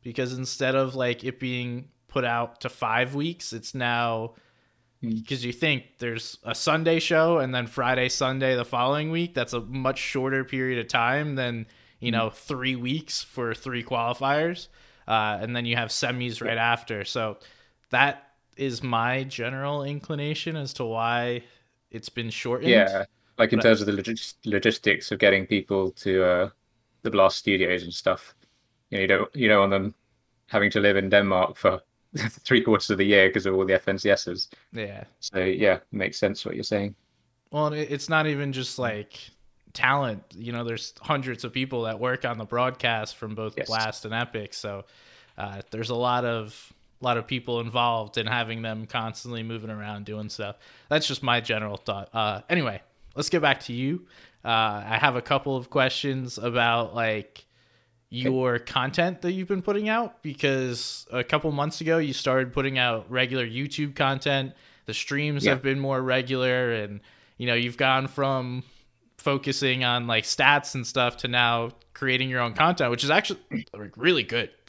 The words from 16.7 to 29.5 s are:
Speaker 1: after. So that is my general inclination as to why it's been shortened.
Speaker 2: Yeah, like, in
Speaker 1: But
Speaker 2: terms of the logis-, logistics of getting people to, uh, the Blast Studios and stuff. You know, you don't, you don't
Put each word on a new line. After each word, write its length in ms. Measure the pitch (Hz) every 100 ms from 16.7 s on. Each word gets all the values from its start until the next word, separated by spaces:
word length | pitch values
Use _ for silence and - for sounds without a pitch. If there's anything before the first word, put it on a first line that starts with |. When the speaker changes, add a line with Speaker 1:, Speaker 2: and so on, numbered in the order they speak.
Speaker 1:
after. 300 | 120 - 107 98
So 320 | 123 110 101 - _ _ _ _
that 420 | 123 143 - - _ _ -
is 260 | 139 117
my 400 | 131 113 120 131
general 600 | 135 127 117 131 143 147
inclination 720 | 139 147 - 147 147 151 170 156
as 180 | 135 -
to 100 | 117
why 580 | 113 117 120 123 120 - _ _ _ _
it's 200 | 113 -
been 200 | - 117
shortened. 400 | - 120 123 127
Speaker 2:
Yeah, 360 | 113 95 95 101 _ _ -
like, 140 | 113
in 60 | 117
Speaker 1:
But 40 |
Speaker 2:
terms 180 | 113 107
of 60 | 104
the 60 |
logis-, 420 | 101 104 113 - - 107
logistics 640 | 101 113 - 104 98 -
of 80 | 101
getting 280 | 101 98 95
people 440 | 104 - 98 95
to, 320 | - 98 95
uh, 260 | 90 90 98 - _ _ _ _
the 80 | 110
Blast 280 | 104 95 -
Studios 440 | - 95 87 90
and 100 | 85
stuff. 420 | - 95 87 - - _ _ _ _ -
You 60 | 101
know, 40 |
you 60 | 95
don't, 280 | 98 - 143
you 120 |
don't 100 | 113